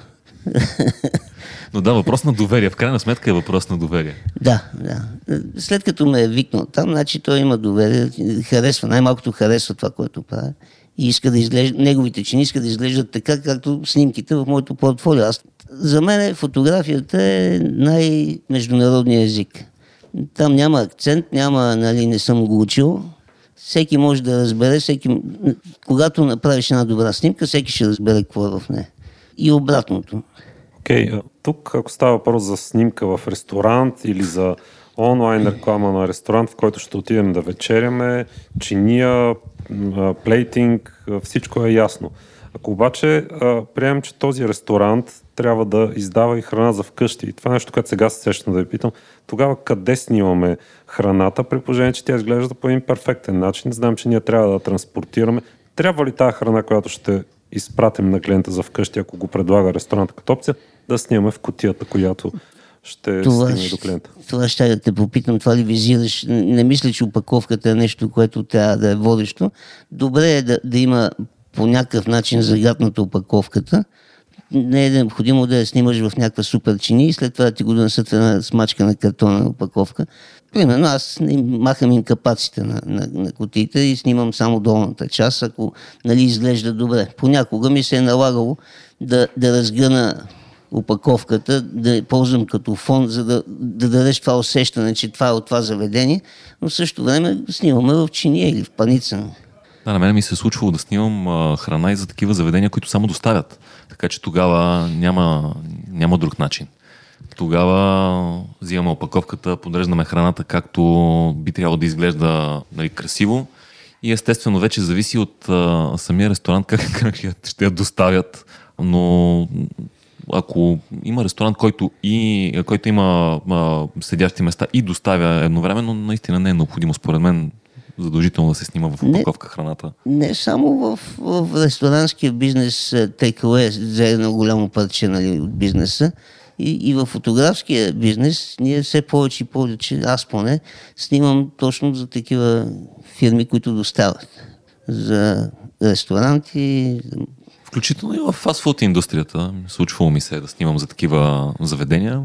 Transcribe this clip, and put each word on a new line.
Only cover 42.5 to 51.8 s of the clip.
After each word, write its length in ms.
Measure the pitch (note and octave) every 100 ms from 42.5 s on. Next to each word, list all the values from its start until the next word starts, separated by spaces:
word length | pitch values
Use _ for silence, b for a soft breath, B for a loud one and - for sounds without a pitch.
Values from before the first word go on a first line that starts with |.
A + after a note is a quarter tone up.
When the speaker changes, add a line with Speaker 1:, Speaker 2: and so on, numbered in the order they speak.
| -
Speaker 3:
Ако 160 | -
обаче, 460 | G2+ B2 B2+ D#3 D#3
а, 440 | - D#3+ B2 A#2 A2+ -
приемем, 260 | C3 C#3
че 120 | C#3 -
този 320 | C#3 C3 A#2
ресторант 580 | G#2 - G#2 G2+ A#2 B2 - _ -
трябва 300 | A#2+ A2+ G#2+
да 260 | G#2+ A2 G#2
издава 440 | G2 G2+ A#2 A#2
и 20 |
храна 320 | G#2+ G#2+ A#2
за 100 | G2+
вкъщи, 420 | G2+ - A#2+ - G#2
и 80 |
това 180 | - B2
е 20 |
нещо, 180 | B2 -
което 160 | - -
сега 200 | G2 A2
се 120 | -
сещам 320 | - G2+ -
да 60 | F#2
ви 60 | F2+
питам, 260 | - A#2 b b b -
тогава 360 | A2 C#3 C3+
къде 320 | - A2 F#2+ B2
снимаме 640 | - A2+ F#2+ F2+ F2+ E2+ b b -
храната, 560 | - G2+ F#2+ F#2+ -
при 160 | C3 C3
положение, 340 | - B2+